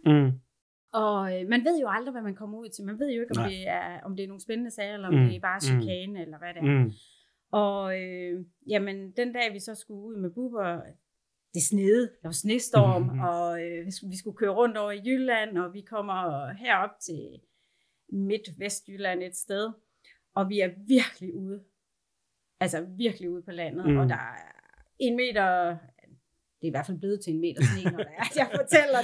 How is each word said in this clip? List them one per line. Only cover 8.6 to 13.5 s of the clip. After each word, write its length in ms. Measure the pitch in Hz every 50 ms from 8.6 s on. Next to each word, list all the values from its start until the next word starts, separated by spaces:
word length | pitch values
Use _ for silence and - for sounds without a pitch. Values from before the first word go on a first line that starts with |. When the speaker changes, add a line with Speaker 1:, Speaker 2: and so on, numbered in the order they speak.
| - -
Speaker 2:
jamen, 440 | 208 208 196 202 196 196 196 190
den 220 | 185 240 240 247 233
dag, 200 | 247 240 226 202
vi 60 | 202
så 160 | 196 - 220
skulle 260 | 208 - - 214 202 202
ud 140 | 226 226 202
med 120 | 190 175
Bubber, 520 | 175 233 254 254 233 220 196 180 170 165 110 120 - _ _ _ _ _ _ _ _ _ _ _ -
det 100 | 175 151
sneede. 380 | - 214 202 196 190 214 240 247 226 - _
Der 60 | - 160
var 40 |
snestorm, 720 | 165 - - 208 220 247 240 - - 226 - - 185 180
Speaker 1:
Mhm. 180 | - 127 - 131
Speaker 2:
og, 440 | - 175 170 170 175 170